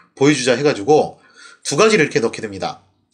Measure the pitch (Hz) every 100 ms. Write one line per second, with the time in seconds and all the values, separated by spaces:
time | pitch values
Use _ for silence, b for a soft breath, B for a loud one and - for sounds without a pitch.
0 | B - 139 135 127 120 147 113 101 151
1 | 104 - B B B B - 143 220 208
2 | 139 135 110 - 107 95 85 - _ _
3 | _